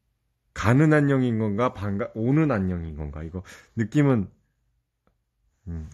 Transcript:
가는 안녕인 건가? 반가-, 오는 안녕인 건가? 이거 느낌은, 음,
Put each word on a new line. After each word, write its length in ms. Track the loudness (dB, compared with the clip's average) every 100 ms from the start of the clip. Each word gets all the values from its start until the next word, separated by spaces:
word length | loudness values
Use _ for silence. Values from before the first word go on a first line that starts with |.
| _ _ _ _ _
가는 380 | -4 2 4 6
안녕인 460 | 4 4 2 2 0
건가? 340 | 0 0 -2
반가-, 380 | -2 -4 -4 -4 -4
오는 360 | 0 2 2
안녕인 440 | 0 0 -4 -6 -8
건가? 260 | -10 -10
이거 200 | -10 -12 -12 -20 _ -6
느낌은, 540 | -2 2 2 2 -2 -10 _ _ _ _ _ _ _ _ _ _ _ _ -12
음, 220 | -12 -10